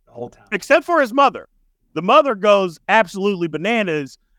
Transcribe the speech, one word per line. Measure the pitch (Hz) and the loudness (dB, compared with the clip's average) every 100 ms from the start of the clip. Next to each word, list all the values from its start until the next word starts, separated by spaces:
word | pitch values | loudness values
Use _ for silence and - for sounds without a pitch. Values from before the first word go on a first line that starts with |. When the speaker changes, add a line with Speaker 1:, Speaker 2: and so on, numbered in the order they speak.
| _ | _
Speaker 1:
The | |
whole | 120 120 | -16 -16
town. | _ - | _ -10
Speaker 2:
Except | 202 - 320 - | -8 0 0 2
for | 330 | -2
his | 247 | 0
mother. | 269 269 113 - _ _ _ _ 156 | 2 0 0 -16 _ _ _ _ -6
The | |
mother | 185 294 285 202 | 2 2 2 0
goes | 208 202 185 156 - | 2 2 2 -6 0
absolutely | 220 175 190 202 185 170 | 2 2 -2 -4 -2 -4
bananas | 151 196 233 190 151 135 - _ | -4 -4 -2 -2 -4 -6 -14 _